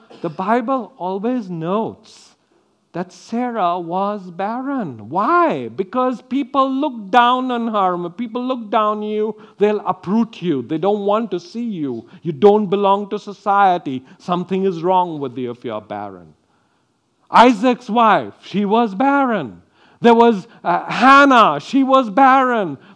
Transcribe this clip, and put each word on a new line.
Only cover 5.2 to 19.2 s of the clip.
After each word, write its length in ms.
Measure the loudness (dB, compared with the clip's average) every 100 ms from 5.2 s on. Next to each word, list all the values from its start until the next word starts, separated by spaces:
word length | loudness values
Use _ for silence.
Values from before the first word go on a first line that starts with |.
| 0 2 2 -2 -6
Because 520 | -8 -6 -2 -2 -4
people 500 | -6 -6 -2 -2 -2
look 400 | -2 -4 -6 0
down 400 | 2 4 2 -2
on 180 | -4 -2
her. 280 | 0 0 -2
When 160 | -6
people 320 | -8 -10 -8
look 240 | -6 -8 -2
down 300 | 0 0 -2
on 40 |
you, 360 | -4 -4 -4 -8 -18 -2
they'll 240 | 0 0
uproot 600 | -4 -6 -2 0 -2 -4
you. 180 | -4 -4
They 180 | -4 -2
don't 280 | -2 0 0
want 240 | -2 -2
to 100 | -8
see 240 | -10 -10
you. 460 | -8 -6 -6 -8 -12 -12
You 120 | -10
don't 340 | 2 4 4 2
belong 420 | 0 2 0 -2
to 100 | -10
society. 840 | -12 -8 -2 2 2 2 -2 -8 -10 -16
Something 460 | -6 -6 -4 -2
is 180 | -2 -2
wrong 360 | 0 0 0 -6
with 200 | -8 -8
you 120 | -10
if 140 | -8
you're 160 | -10 -10
barren. 540 | -10 -12 -12 -14 -20 _ _ _ _ _ _ _ _ _ _
Isaac's 640 | 6 6 4 0 0 -2
wife, 440 | 2 4 2 0 -12
she 220 | -8 -4
was 300 | 0 2 0
barren. 640 | 0 0 2